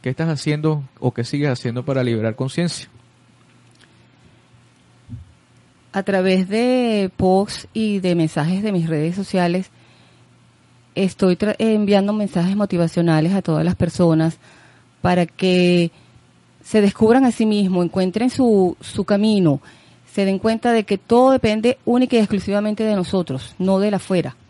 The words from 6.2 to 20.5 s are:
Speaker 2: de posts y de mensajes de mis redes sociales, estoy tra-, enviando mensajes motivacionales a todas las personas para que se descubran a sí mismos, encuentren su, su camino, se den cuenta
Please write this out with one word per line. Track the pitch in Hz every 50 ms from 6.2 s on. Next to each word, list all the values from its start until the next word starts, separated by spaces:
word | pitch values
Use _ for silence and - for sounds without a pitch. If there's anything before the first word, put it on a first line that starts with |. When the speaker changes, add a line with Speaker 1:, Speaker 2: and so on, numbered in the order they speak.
| 185 190 185 185 185 185
Speaker 2:
de | 202 226 240 247 254 254 247 233 220 208 196 185 _
posts | - 185 185 185 190 202 214 - - - -
y | _ 226 220 214 208 196
de | 180 180 175
mensajes | 170 160 156 - 160 147 165 185 190
de | 208 220
mis | 196 175 165 160
redes | 160 147 151 165 175
sociales, | 196 196 - - 185 175 175 175 185 185 - _ _ _ _ _ _ _ _ _ _ _ _ _ _ _ _ _ _ _ _ _ _ _ _ _
estoy | - 196 180 - - 196 185 180
tra-, | - 208 214 208 -
enviando | 220 226 220 214 208 196 202 196 196 202
mensajes | 208 214 208 196 - 175 170 185 196
motivacionales | 208 202 196 - 170 170 165 - 175 170 170 160 156 151 170
a | 196 196
todas | - - 156 151 160
las | 175 180
personas | - 202 170 - - 180 170 160 160 160 165 160 _ _ - - - _ - _ _ _ _ _ _
para | - 180 180 180 175
que | 156 _ - 190 185 180 180 175 180 175 175 170 165 _ _ _ _ _ - _ _ _ _ _ _ _ _
se | - - - 220
descubran | 202 202 - - 226 214 233 269 269
a | 247
sí | - - 226
mismos, | 214 214 208 202 185 190 180 175
encuentren | 170 - 190 185 185 175 214 240 254
su, | - - 262 240 214 196 185 175 - _
su | - - - - 190
camino, | - 208 202 208 220 214 202 180 160 139 135 - - - - _ _ _ _ _ _
se | - - 196
den | 196 190 185
cuenta | - 226